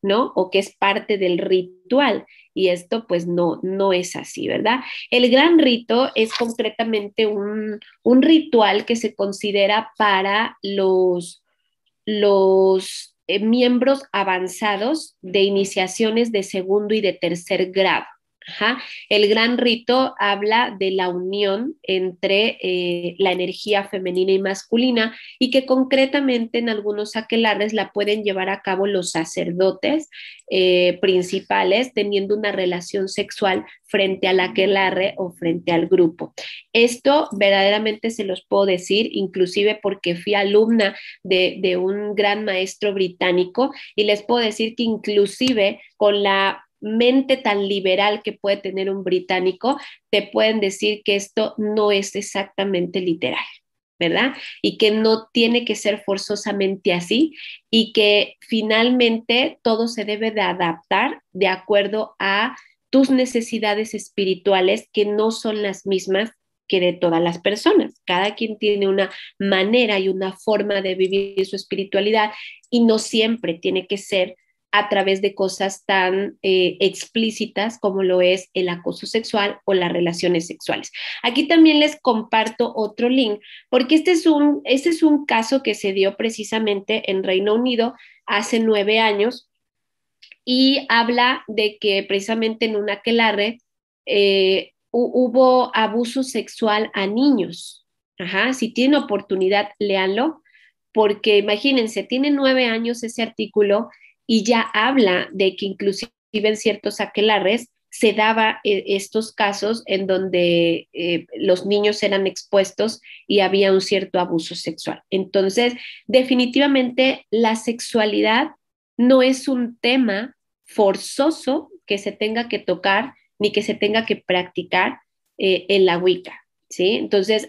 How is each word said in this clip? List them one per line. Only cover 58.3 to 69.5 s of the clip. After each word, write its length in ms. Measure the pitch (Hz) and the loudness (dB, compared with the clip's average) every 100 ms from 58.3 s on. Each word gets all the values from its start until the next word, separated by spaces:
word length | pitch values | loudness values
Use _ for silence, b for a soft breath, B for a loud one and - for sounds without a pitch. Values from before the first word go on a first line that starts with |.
| - | -8
finalmente 1200 | - 220 214 220 240 254 233 226 226 240 311 - | -6 -2 0 2 2 4 2 0 0 0 -2 -2
todo 240 | 233 220 233 | -2 0 -2
se 160 | 226 | -4
debe 280 | 208 214 220 | -6 -4 -4
de 100 | 214 | -2
adaptar 800 | 185 180 170 165 - 196 262 - _ | -2 -2 -2 -4 -2 0 0 -4 _
de 160 | 185 190 | -2 0
acuerdo 680 | 185 - 202 202 214 214 - | 0 0 0 2 -2 -6 -6
a 380 | 190 202 240 254 B _ _ | -2 0 -2 -6 B _ _
tus 200 | 262 269 | 4 4
necesidades 840 | 262 247 240 226 220 214 208 220 | 4 2 -2 -4 -4 -2 -2 -4
espirituales, 960 | 208 - - 190 185 202 190 185 220 - | -8 -8 -4 -2 0 2 2 2 0 -2
que 140 | 220 208 | -2 0
no 260 | 208 220 | 0 0
son 320 | 226 233 214 | -2 -6 -4
las 220 | 202 185 196 | -6 -6 -4
mismas 460 | 190 190 190 226 - _ _ - | -4 -2 -2 -2 -8 _ _ -4
que 140 | 190 | 0
de 100 | 180 | 0
todas 300 | 175 175 165 | 0 0 2
las 180 | 170 175 | 0 -2
personas. 540 | 196 214 330 403 - - | -4 0 2 2 2 -6
Cada 320 | - 180 202 208 | -4 -2 -2 -4
quien 240 | 220 214 | -8 -2
tiene 300 | 214 202 196 | -2 0 0
una 200 | 196 190 B B - | 0 -2 B B -6
manera 600 | 196 | 0